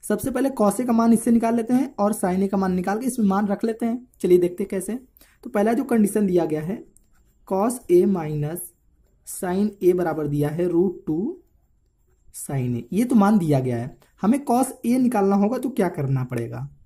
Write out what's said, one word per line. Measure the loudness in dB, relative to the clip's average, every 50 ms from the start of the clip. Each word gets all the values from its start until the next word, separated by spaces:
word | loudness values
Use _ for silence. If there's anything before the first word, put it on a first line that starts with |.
| -4
सबसे | -4 -4 -4 -2 -4
पहले | -2 -2 -2 -2
cos | 0 2 0 0 2 0
A | -2
का | 0 2
मान | 2 4 4 4
इससे | 4 4 2
निकाल | 2 2 2 2 0
लेते | -2 -2 0 0
हैं | 0 0 0 -2
और | -2 -2 -2 0
sin | 0 -2 -2 0 0 0
A | 0
का | 0 0
मान | 0 0 0
निकाल | -2 -2 -2 -4 -2
के | -2
इसमें | -4 -2 0 0 2
मान | 2 2 0 0
रख | -2 -2 -2
लेते | -4 -4 -2 -4
हैं। | -4 -4 -6 -8 _ _ _
चलिए | 2 4 4 4
देखते | 4 2 -2 -4 -8
हैं | -6
कैसे। | -6 -8 -6 -6 -8 -10 -10 _ _ _ _ _ _ _ -18
तो | -6
पहला | -2 0 0 2 0
जो | 0 -2
कंडीशन | 0 2 2 2 2 2 0 0 2
दिया | 2 2 2
गया | 0 -2 -4
है | -4 -6 -8 -10 -10 -18 _ -20 _ _ _ _ _ _ _ _ _ -4
cos | -2 0 0 0 -2 -4 -2 4
A | 4 6 6 4
minus | 2 0 -2 -4 -4 -4 -4 -4 -6 -8 -12 -14 _ _ _ _ _ _ _ _ _ _ _ -16
sin | -12 -8 -4 -2 0 0 0 0 -2 2 2
A | 2 4
बराबर | 4 0 -2 -2 -2 -4 -2
दिया | -2 0 -2 -2
है | 0 -2 -2 0
रूट | 2 2 2 2 0 -6 -6 -4
टू | -4 -2 -2 -4 -6 -10 _ _ _ _ _ _ _ _ _ _ _ _ _ _ _ _ _ -20 -18
sin | -16 -12 -6 -4 -4 -2 -2
A, | -4 -6 -6 -4 -2
ये | -2 0
तो | 4 4
मान | 4 4 6 4 2
दिया | 2 2 2 2
गया | 2 0 -4 -4
है। | -6 -8 -12 _ _ _ _ _
हमें | 0 0 0 0 0
cos | 0 0 0 0 0 -4 -6 -2
A | 0 0 2
निकालना | 2 2 2 2 2 2 2
होगा | 2 2 2 0 -2
तो | -4 -6
क्या | -2 0 -2 -2
करना | 0 -4 -2 -2 -2 -2 -2
पड़ेगा | -4 -6 -6 -6 -6 -8 -10 -12 -12 -14 _ -20